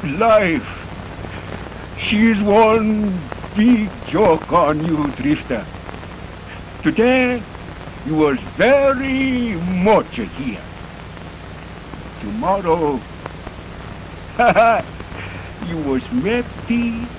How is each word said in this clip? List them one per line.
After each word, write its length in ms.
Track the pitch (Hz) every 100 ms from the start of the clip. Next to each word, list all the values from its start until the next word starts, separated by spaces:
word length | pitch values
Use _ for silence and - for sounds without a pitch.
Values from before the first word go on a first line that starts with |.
| 165 147
Life, 680 | 226 214 190 147 - - - - - - - - - - - - - -
she 320 | - 214 226
is 100 | 214
one 800 | 208 202 220 226 214 214 208 185 139 - - 202
big 340 | 226 240 208 - -
joke 440 | 160 208 160 -
on 320 | 170 151 151
you, 260 | 165 151 147 131
Drifter. 500 | 135 151 - 117 151 - - - - - - - - - - -
Today, 580 | 156 - 240 254 254 247 202 - - - - - 135
you 80 |
was 240 | 156 151 131 95 95
very 1000 | 214 277 277 262 269 262 269 247 240 175
much 580 | 175 185 190 202 -
here. 480 | - 170 - 131 95 - - - - - - - - - - - - - - - -
Tomorrow, 800 | 107 107 160 196 180 165 151 131 - - - - - - - - - - - - - -
<laughs> 460 | 240 175 226 214 - - - - - - - - 175
you 120 | 165
was 240 | 143 131 127
maybe 960 | 123 175 240 240 - - 240 233 226 240